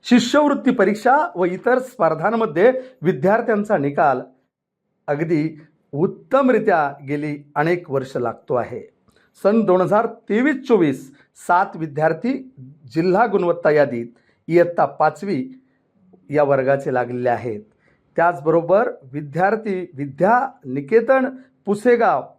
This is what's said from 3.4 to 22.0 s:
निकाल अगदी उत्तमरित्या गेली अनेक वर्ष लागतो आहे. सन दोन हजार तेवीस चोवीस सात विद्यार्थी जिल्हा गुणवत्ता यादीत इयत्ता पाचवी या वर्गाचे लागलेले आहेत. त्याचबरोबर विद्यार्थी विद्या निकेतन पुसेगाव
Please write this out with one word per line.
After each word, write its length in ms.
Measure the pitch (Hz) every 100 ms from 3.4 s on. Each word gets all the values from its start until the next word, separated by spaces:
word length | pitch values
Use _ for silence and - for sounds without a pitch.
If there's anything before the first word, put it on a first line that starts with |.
| 226 226 208 196
निकाल 440 | 143 143 156 127 127 _ _ _ _ _ _ _ -
अगदी 540 | 147 160 165 156 160 - _ _
उत्तमरित्या 1000 | 139 196 - - 262 254 226 214 175 143 143 139
गेली 440 | 147 151 147 147 -
अनेक 360 | 156 175 -
वर्ष 260 | 135 127 127
लागतो 380 | 117 110 _ 123
आहे. 260 | 107 117 - _ _ _ _ _
सन 220 | 185 220 202
दोन 160 | 180
हजार 240 | 175 208 226
तेवीस 640 | - _ 202 269 262 -
चोवीस 440 | 226 - 127 - _ _ _ -
सात 180 | 175 196 180
विद्यार्थी 760 | 160 139 156 160 240 285 - - 127 - 127 160
जिल्हा 300 | 175 185 233
गुणवत्ता 460 | 190 175 170 165
यादीत 340 | 151 139 120 120 _ _ _ -
इयत्ता 380 | 170 170 170 147
पाचवी 640 | - 156 151 202 151 131 - _ _ _ _ _ _ _
या 140 | 143
वर्गाचे 500 | 143 139 131 139 143
लागलेले 360 | 127 120 123 123
आहेत. 320 | 117 120 104 - _ _ _ _ -
त्याचबरोबर 760 | 165 156 151 165 160 190 247 -
विद्यार्थी 880 | 131 139 147 147 190 214 214 185 175
विद्या 540 | 131 143 143 180 240 262 - 139
निकेतन 600 | 131 139 226 - 262 254 - - _ -
पुसेगाव 560 | 208 247 240